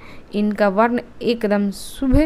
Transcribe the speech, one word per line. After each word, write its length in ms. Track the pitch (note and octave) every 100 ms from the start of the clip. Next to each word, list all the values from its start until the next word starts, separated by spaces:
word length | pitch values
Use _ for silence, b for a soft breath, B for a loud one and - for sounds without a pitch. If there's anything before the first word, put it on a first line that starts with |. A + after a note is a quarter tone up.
| B B -
इनका 340 | G#3 G#3 G3+ G3+
वर्ण 320 | F#3+ A#3 A#3+ - -
एकदम 480 | G#3+ A#3 G#3 G3+ G3+
शुभ 460 | - - - C4+ C4+